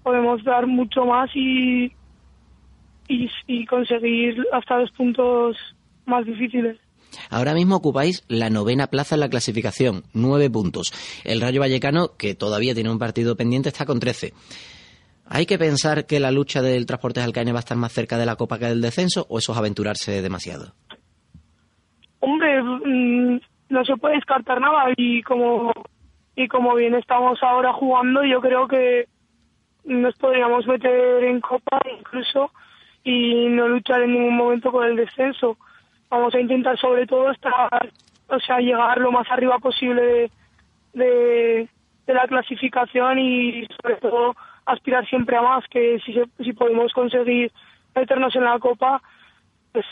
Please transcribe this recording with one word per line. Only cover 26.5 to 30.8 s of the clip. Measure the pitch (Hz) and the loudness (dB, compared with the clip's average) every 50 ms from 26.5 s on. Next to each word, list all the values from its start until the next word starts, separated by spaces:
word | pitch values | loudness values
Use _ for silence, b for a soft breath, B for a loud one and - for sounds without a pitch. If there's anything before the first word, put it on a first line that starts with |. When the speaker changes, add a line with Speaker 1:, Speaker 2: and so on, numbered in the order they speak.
| 262 254 247 247 240 | 0 0 2 2 2
Speaker 1:
bien | 240 233 233 240 | 2 2 2 2
estamos | 247 226 - 254 247 247 254 247 - | 0 0 0 0 2 2 2 2 2
ahora | 262 254 247 254 254 254 254 | 2 2 2 2 2 0 0
jugando, | 254 269 262 254 247 254 254 262 277 285 | 0 0 2 2 2 2 2 2 2 2
yo | 277 254 254 | 2 2 2
creo | 240 254 254 254 262 262 | 2 2 2 2 0 2
que | 277 262 254 247 247 240 240 - _ _ _ _ _ _ _ _ _ _ _ _ _ _ - | 2 2 2 2 2 0 -2 -4 _ _ _ _ _ _ _ _ _ _ _ _ _ _ -8
nos | 302 254 247 247 247 - | -4 -2 0 0 0 0
podríamos | _ - 262 262 254 240 240 240 240 214 233 | _ 0 2 2 2 2 2 2 2 2 0
meter | 262 233 | 0 0